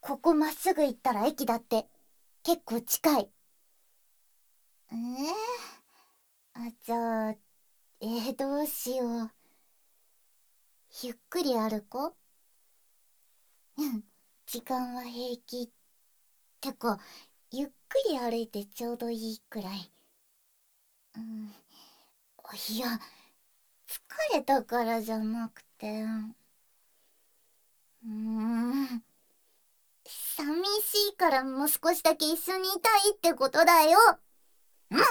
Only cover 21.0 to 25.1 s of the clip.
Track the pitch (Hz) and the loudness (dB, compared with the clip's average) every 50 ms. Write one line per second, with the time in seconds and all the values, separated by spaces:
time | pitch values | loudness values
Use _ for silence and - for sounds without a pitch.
21 | _ _ _ 220 226 220 220 220 214 208 208 - _ _ _ - - - _ _ | _ _ _ -14 -12 -10 -10 -10 -10 -12 -14 -18 _ _ _ -20 -20 -20 _ _
22 | _ _ _ _ _ _ _ - - - - 202 - - 220 220 254 240 233 220 | _ _ _ _ _ _ _ -20 -20 -16 -12 -10 -8 -6 -6 -4 -4 -4 -4 -6
23 | - - - - - _ _ _ _ _ _ _ _ _ _ _ _ - - - | -8 -12 -20 -20 -20 _ _ _ _ _ _ _ _ _ _ _ _ -14 -14 -14
24 | _ _ - - 640 605 453 302 - - 277 269 - - 233 247 233 226 226 226 | _ _ -6 -4 -2 0 0 0 2 2 2 2 2 -2 -2 -2 0 0 -2 -4
25 | 214 220 | -4 -4